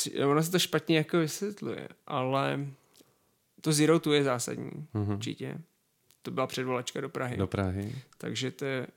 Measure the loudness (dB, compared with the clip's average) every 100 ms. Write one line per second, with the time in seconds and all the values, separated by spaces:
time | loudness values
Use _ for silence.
0 | -2 2 4 4 4 2 2 0 4 2
1 | 4 2 0 -2 -6 -6 -8 -8 -10 -16
2 | -6 -2 0 2 2 0 -4 -10 _ -20
3 | _ _ _ _ _ _ 0 4 6 6
4 | 6 4 4 0 -2 -6 -8 -10 -6 -2
5 | 0 -2 -4 -6 -8 -10 -14 _ _ _
6 | _ _ -6 -2 -2 -2 -2 -2 -2 -6
7 | -6 -4 -4 -2 0 0 0 0 -4 -8
8 | -14 _ -8 -4 -6 -4 -4 -4 -6